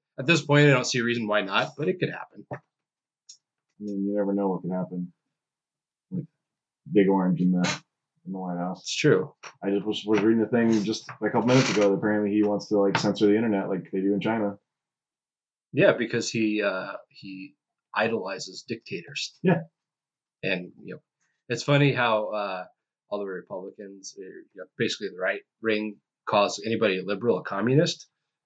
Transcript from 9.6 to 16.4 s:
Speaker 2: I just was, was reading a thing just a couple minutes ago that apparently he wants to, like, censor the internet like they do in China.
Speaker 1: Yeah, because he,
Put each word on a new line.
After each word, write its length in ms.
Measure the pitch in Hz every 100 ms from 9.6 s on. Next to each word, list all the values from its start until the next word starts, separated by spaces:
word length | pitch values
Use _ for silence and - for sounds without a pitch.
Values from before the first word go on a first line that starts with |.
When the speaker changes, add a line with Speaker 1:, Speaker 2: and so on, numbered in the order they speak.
Speaker 2:
I 80 | 98
just 160 | 98 104
was, 160 | 98
was 160 | 101 107
reading 220 | 107 113
a 60 | 110
thing 340 | 120 117 110
just 260 | 101 110 -
a 220 | - 107
couple 160 | 120 117
minutes 240 | 131 127
ago 200 | 104 101
that 40 |
apparently 380 | 98 104 104 104
he 100 | 107
wants 240 | 104 104 -
to, 80 | 104
like, 180 | 98 90
censor 280 | 107 98 104
the 100 | 104
internet 320 | 117 98 92
like 200 | 95 -
they 80 | 98
do 140 | 98
in 60 | 101
China. 380 | 110 113 101 101 _ _ _ _ _ _ _ _ _ _ _
Speaker 1:
Yeah, 200 | 131 180 123
because 320 | 113 120 113
he, 320 | 117